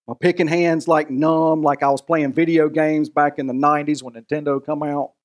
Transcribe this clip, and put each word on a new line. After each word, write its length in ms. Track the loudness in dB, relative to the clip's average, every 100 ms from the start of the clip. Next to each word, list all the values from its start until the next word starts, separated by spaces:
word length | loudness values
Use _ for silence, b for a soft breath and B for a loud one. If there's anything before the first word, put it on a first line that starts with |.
| -16
My 60 |
picking 340 | -2 -2 0 0
hand's, 400 | 2 2 0 2
like, 220 | 0 2
numb, 520 | 0 2 2 2 2
like 200 | 0 0
I 80 | 0
was 120 | 0
playing 300 | 0 -2 0
video 360 | 0 2 2 2
games 400 | 0 0 0 0
back 300 | 0 0 0
in 80 | -6
the 80 |
nineties 480 | 0 2 2 0 -6
when 120 | -6
Nintendo 500 | -18 -8 -4 -2 -4
come 180 | -4 -6
out. 300 | -4 -4 -6 _